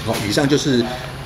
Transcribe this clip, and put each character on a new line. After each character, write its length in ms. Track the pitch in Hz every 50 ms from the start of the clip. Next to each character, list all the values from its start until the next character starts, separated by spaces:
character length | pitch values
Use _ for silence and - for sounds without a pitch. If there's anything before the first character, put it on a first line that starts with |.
| -
好， 100 | 110 113 - -
以 40 | 101
上 160 | 101 160 147
就 100 | 135 147
是 280 | 131 - 151 127 120 117 117 - - - - - - -